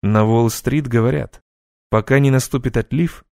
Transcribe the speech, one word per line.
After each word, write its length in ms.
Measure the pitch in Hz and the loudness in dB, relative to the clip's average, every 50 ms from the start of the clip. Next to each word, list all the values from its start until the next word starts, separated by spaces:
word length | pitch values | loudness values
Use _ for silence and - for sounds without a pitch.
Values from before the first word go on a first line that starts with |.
| - | 0
На 220 | 101 104 107 107 | 2 2 2 4
Уолл-стрит 640 | 110 113 117 117 117 113 - - - 127 151 147 127 | 4 4 2 2 2 0 -2 -6 -2 -2 -2 -4 0
говорят: 520 | 117 117 113 120 139 - - - _ - _ _ _ _ _ _ _ _ _ _ | 0 0 0 0 0 -2 -6 -8 _ -20 _ _ _ _ _ _ _ _ _ _
«Пока 280 | - 110 107 - 135 139 | -4 -4 0 2 2 2
не 120 | 139 139 | 4 4
наступит 460 | 131 131 127 - - 135 120 - - | 2 0 0 -2 -6 -4 -4 -2 -4
отлив 480 | 117 110 _ - 156 175 165 - - _ _ _ | -4 -4 _ -2 -2 -2 -2 -4 -10 _ _ _